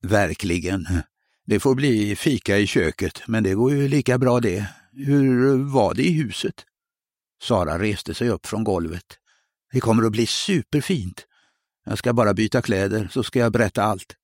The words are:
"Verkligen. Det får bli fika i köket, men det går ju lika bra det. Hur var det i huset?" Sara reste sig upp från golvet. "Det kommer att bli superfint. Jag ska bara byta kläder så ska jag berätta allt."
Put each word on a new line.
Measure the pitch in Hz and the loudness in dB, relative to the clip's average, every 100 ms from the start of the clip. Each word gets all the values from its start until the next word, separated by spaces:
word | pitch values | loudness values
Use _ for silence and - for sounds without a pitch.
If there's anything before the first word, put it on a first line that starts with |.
"Verkligen. | 92 104 95 - 98 90 85 95 85 87 - _ _ _ - | 0 0 0 -2 -4 -2 -2 -6 -2 -4 -4 _ _ _ -2
Det | 104 | 0
får | 139 | 2
bli | 131 143 110 104 101 | 2 2 2 0 -2
fika | - 123 - 101 | -2 -2 0 2
i | 104 | 2
köket, | - 82 - 92 - - | 2 0 -2 -6 -6 -4
men | 113 | 0
det | 101 | 0
går | 98 127 | 2 2
ju | 143 139 | 2 2
lika | 147 127 127 | 0 2 2
bra | 127 120 | 2 2
det. | 113 90 101 - _ | 0 -2 -6 -10 _
Hur | - 139 143 135 123 131 135 | -10 0 2 4 4 4 2
var | 139 135 101 | 2 2 2
det | - | 2
i | 156 | 0
huset?" | 156 127 - - - - _ _ _ _ _ _ _ | 0 -2 -4 -8 -8 -20 _ _ _ _ _ _ _
Sara | - 110 82 82 | -2 0 0 -2
reste | 107 98 - | -2 -4 -6
sig | 82 120 | -4 -2
upp | 95 - | -2 -4
från | 107 | -4
golvet. | 110 92 82 87 - - _ _ _ _ _ | -2 -2 -2 -6 -14 -20 _ _ _ _ _
"Det | 131 | -2
kommer | 117 113 | 2 2
att | 113 | 2
bli | 110 117 | 0 -2
superfint. | - - 185 - 147 - 185 92 - - _ _ _ _ _ | -2 0 -2 0 -4 0 -2 -4 -12 -20 _ _ _ _ _
Jag | - 110 | -10 -4
ska | 123 | -2
bara | 117 107 | 2 2
byta | 101 110 127 | 2 0 0
kläder | 117 98 98 107 98 | 0 0 0 -2 -4
så | - | -4
ska | 110 127 | -2 0
jag | 117 | 2
berätta | 113 107 - | 2 0 0
allt." | 104 98 - - | -2 -2 -8 -20